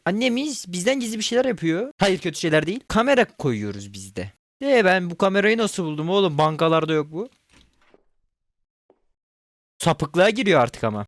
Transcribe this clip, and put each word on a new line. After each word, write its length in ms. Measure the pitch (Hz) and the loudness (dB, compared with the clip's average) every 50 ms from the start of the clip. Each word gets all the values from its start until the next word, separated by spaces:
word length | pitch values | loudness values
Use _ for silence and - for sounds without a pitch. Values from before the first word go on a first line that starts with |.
| - | -2
annemiz 600 | 170 185 208 240 262 233 247 277 302 269 - - 185 | -2 -2 0 0 0 0 0 -2 -4 -6 -8 -10 -10
bizden 320 | 175 180 175 214 269 277 | -8 -4 -2 0 0 0
gizli 180 | 240 226 220 220 | -2 -6 -6 -6
bir 60 | 214 | -4
şeyler 220 | - 240 240 262 | -2 0 0 0
yapıyor. 480 | 269 240 165 - 165 160 170 220 269 302 - | 0 -2 -2 -2 -2 -2 -2 -4 -6 -4 0
Hayır, 220 | 196 202 185 185 | 0 2 2 0
kötü 200 | - 180 156 - | -2 -6 -6 -4
şeyler 260 | - 170 151 156 156 156 | -2 0 2 2 0 0
değil. 120 | 196 254 - - | -4 -6 -6 -4
Kamera 380 | - 208 233 262 285 254 233 | 0 0 2 4 4 4 2
koyuyoruz 680 | - _ - - 143 123 107 104 104 98 101 101 101 101 | 2 _ -4 -2 -2 -2 -2 -2 -6 -8 -8 -12 -14 -14
biz 220 | 101 95 98 95 | -16 -16 -14 -10
de. 160 | - 90 101 - _ _ _ _ - | -10 -10 -10 -12 _ _ _ _ -6
De 240 | 269 277 277 240 214 | 0 2 4 4 4
ben 240 | 185 180 185 180 175 | 4 4 2 0 -4
bu 80 | 170 - | -4 0
kamerayı 400 | - 190 190 202 196 208 220 226 | 0 2 2 2 2 2 2 2
nasıl 260 | 226 202 - - 185 | 0 -2 -2 -4 -4
buldum 260 | 156 151 151 156 165 | -4 -4 -4 -2 0
oğlum? 280 | 185 202 196 185 151 143 | 2 2 2 2 2 2
Bankalarda 560 | 156 156 160 147 165 160 160 160 160 156 160 | 2 2 2 2 2 2 2 2 2 2 0
yok 140 | 156 151 151 | 0 -2 -2
bu. 180 | 156 160 214 262 _ _ _ _ _ _ _ _ _ _ _ _ _ _ _ _ _ _ _ _ _ _ _ _ _ _ _ _ _ _ _ _ _ _ _ _ _ _ _ _ _ _ _ _ _ _ _ _ _ - | -6 -10 -10 -10 _ _ _ _ _ _ _ _ _ _ _ _ _ _ _ _ _ _ _ _ _ _ _ _ _ _ _ _ _ _ _ _ _ _ _ _ _ _ _ _ _ _ _ _ _ _ _ _ _ -4
Sapıklığa 520 | - 170 156 - - 147 - 170 185 214 | 0 0 0 0 -2 -2 2 2 2 2
giriyor 300 | 226 214 262 202 175 147 | 2 2 2 2 4 4
artık 240 | 123 117 - - - | 4 2 0 -4 -4
ama. 220 | 113 107 104 104 | -4 -4 -4 -8